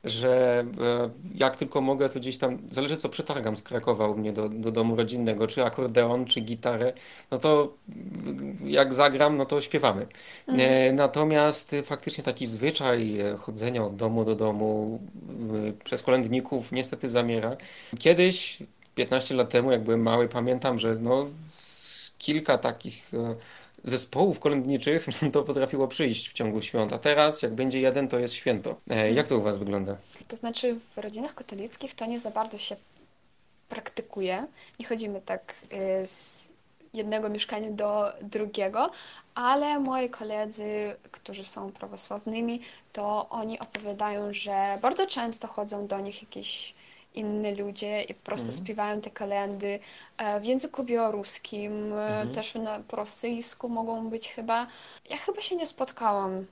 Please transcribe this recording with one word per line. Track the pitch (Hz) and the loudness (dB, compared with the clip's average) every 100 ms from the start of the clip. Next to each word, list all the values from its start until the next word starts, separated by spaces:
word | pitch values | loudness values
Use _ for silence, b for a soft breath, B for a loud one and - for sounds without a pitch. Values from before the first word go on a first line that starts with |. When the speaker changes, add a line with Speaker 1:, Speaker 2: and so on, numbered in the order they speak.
Speaker 1:
że, | - 110 127 127 127 120 120 - | -4 0 4 6 6 4 0 0
e, | 120 120 120 - - - | 0 2 0 -4 -14 2
jak | 131 127 | 2 2
tylko | 139 147 | -2 0
mogę, | 131 135 135 | 2 2 2
to | 131 | 0
gdzieś | 123 127 | -6 -2
tam, | 131 123 - | -2 -2 -4
zależy | 131 143 156 | -2 -2 0
co | - | -2
przetargam | - 131 143 110 107 | -2 -4 -2 0 -2
z | |
Krakowa | - 123 - 107 107 | -2 -2 0 2 2
u | 107 | 0
mnie | 107 | -2
do, | 107 107 | -2 -4
do | 110 113 | -2 -2
domu | 110 113 113 | 2 2 2
rodzinnego, | 113 123 113 104 110 | 0 0 0 0 0
czy | - 120 | 2 0
akordeon, | 127 127 113 117 123 120 | 0 4 4 4 2 2
czy | - | 0
gitarę, | 110 117 120 117 123 - B B - | 0 -2 0 2 0 -2 B B -6
no | 131 | 2
to, | 156 151 143 - - - - - 143 | 6 6 4 -4 -16 -12 -10 -8 -6
mm, | 135 139 135 | -6 -8 -8
jak | 143 143 135 | 2 4 4
zagram, | 131 143 135 147 147 | 6 6 8 4 4
no | 135 | 2
to | 147 | 0
śpiewamy. | - 147 131 98 82 B B B - | 2 2 4 2 -6 B B B 0
Speaker 2:
Mhm. | 127 131 | 4 6
Speaker 1:
E, | 131 131 | 8 6
natomiast, | 135 135 143 156 151 151 147 - | 6 4 4 4 6 6 6 4
e, | 143 | 0
faktycznie | 143 139 - - | -2 -6 -4 -2
taki | 135 123 120 | -2 -2 -2
zwyczaj, | 110 143 156 135 120 110 104 | 0 0 2 2 2 2 0
e, | 101 101 | -2 -2
chodzenia | - 107 120 123 107 | -4 -2 0 0 -2
od | 98 | 0
domu | 113 113 110 | 0 2 2
do | 107 | 2
domu, | 110 104 110 107 107 113 - - - - 110 107 107 | 2 2 0 0 -2 -6 -10 -14 -12 -8 -4 -2 -4
e, | 104 | -6
przez | - 123 | -4 -2
kolędników | - 127 113 127 127 135 117 | 4 4 4 -2 0 -4 -2
niestety | 127 127 - 131 | -2 -2 -4 0
zamiera. | 120 120 113 110 139 B B B 117 | 2 2 0 -2 -4 B B B 2
Kiedyś, | 156 175 185 180 - - - _ _ - | 6 8 6 4 0 -6 -14 _ _ -2
piętnaście | 123 127 127 131 | 2 2 2 2
lat | 120 | 4
temu, | 123 131 | 4 4
jak | 123 | 2
byłem | 110 117 | 4 4
mały, | 113 117 117 | 4 4 4
pamiętam, | 123 120 127 135 117 | 2 0 2 0 0
że | 113 113 | 0 0
no, | 117 131 143 156 160 | 2 2 0 -10 0
z | - - - - - - _ | 4 4 2 -2 -4 -6 _
kilka | - 151 156 127 | 0 0 4 4
takich, | 123 117 117 - - | 2 -2 -12 -14 -8
e, | 117 117 113 B B B - | -6 -4 -6 B B B -8
zespołów | - 131 - 135 190 - | 2 4 4 4 2 4
kolędniczych | 147 143 127 135 147 160 160 - | 2 2 0 0 2 2 0 0
<laughs> | 151 | 2
to | 143 | 2
potrafiło | 143 139 135 139 135 | 2 0 0 2 0
przyjść | - 143 110 - | 2 2 2 0
w | |
ciągu | - 110 107 | -2 -2 -2
świąt, | - 120 107 | -2 0 0
a | 123 | 2
teraz | 147 147 151 151 | 4 6 6 4
jak | 123 | 2
będzie | 110 131 131 | 0 0 4
jeden, | 131 135 131 | 2 2 0
to | 123 | 0
jest | 123 | 0
święto. | - - 110 110 | 0 0 0 -2
E, | 110 - 113 | -8 -4 2
Speaker 2:
Hmm. | 107 120 | 4 4
Speaker 1:
jak | - | 4
to | 123 | 2
u | |
was | 104 101 | 2 -2
wygląda? | 101 101 98 98 B B - | -2 -2 -4 -8 B B -12
Speaker 2:
To | 226 | -8
znaczy | 233 233 247 233 - - | -6 -2 -2 -2 -8 -10
w | |
rodzinach | 208 214 285 - | -8 -8 -8 -10
katolickich | - 196 226 - 269 - | -14 -10 -6 -6 -6 -8
to | 226 | -6
nie | 233 | -4
za | 220 | -4
bardzo | 214 226 208 | -4 -4 -4
się | - 202 - - - _ _ _ _ _ _ | -6 -8 -14 -20 -20 _ _ _ _ _ _
praktykuje. | - - - 220 208 185 185 294 B B - | -12 -10 -10 -10 -4 -2 -2 -6 B B -16
Nie | 233 | -6
chodzimy | 226 214 196 - | -6 -4 -8 -6
tak, | 190 - - - | -8 -8 -18 -12
e, | 196 190 190 185 | -6 -2 -2 0
z | - - - - - _ _ _ | 2 2 2 -2 -8 _ _ _
jednego | 226 214 220 214 | -8 -4 -2 -2
mieszkania | 208 - 214 220 | -4 -4 -4 -6
do | 208 208 208 202 - | -4 -2 0 -2 -4
drugiego, | 208 208 214 208 190 208 330 B B B - - | -8 -6 -4 -2 -2 0 -2 B B B -14 -2
ale | 247 277 294 294 | 2 2 2 0
moi | 269 262 247 | 0 -2 -4
koledzy, | 247 220 214 214 214 208 208 208 - - | -6 -6 -4 -2 -4 -4 -4 -6 -8 -18
którzy | - - 196 196 | -18 -14 -8 -6
są | 202 196 | -6 -10
prawosławnymi, | 196 196 196 - 208 220 220 233 240 240 B _ | -12 -12 -8 -6 -6 -6 -4 -4 -4 -10 B _
to | - 208 214 - | -6 -2 -2 -4
oni | 233 220 226 | -8 -8 -8
opowiadają, | 220 - 208 202 208 202 208 | -10 -8 -8 -4 -4 -2 -6
że | 202 202 196 196 196 | -6 -2 0 0 2
bardzo | 247 359 381 | 0 2 -2
często | 254 233 226 226 | -2 -4 -4 -6
chodzą | - 208 208 208 | -6 -6 -6 -6
do | 196 | -6
nich | 196 202 | -6 -10
jakieś | 214 - 202 - - - B B B - | -14 -10 -6 -6 -6 -12 B B B -8
inne | 214 208 208 202 | -4 -2 -2 -4
ludzie | 202 202 208 208 | -6 -4 -4 -4
i | - | -6
po | 208 - | -10 -6
prostu | 208 233 | -4 2
Speaker 1:
Mhm. | - 190 | 2 2
Speaker 2:
śpiewają | 214 208 208 | -4 -2 -2
te | 208 | -8
kolędy, | - 202 202 196 196 202 202 B B B - | -8 -4 -2 -2 -4 -4 -6 B B B -6
e, | 214 208 | -2 -2
w | 214 | 0
języku | 262 311 - | 2 2 -2
białoruskim, | 247 233 226 208 202 - - 208 208 208 208 | -2 0 0 -2 -2 -2 -4 -8 -6 -6 -6
e, | 208 214 | -4 -4
Speaker 1:
Mhm. | 214 214 | -2 -4
Speaker 2:
też | 208 214 233 | -4 -4 -4
na, | 220 214 | -6 -8
po | - 220 | -8 -6
rosyjsku | 208 - 240 233 240 - 247 | -2 -2 -2 -2 -4 -4 -4
mogą | 226 226 226 226 | -4 -4 -6 -6
być | 226 - | -6 -8
chyba. | - 226 226 240 B B B - | -10 -2 -2 -2 B B B -12
Ja | 294 | -6
chyba | - 427 | -6 -2
się | - 359 | -2 0
nie | 311 | -2
spotkałam | - 262 - 226 202 196 190 190 | -2 -8 -2 0 0 -2 -6 -10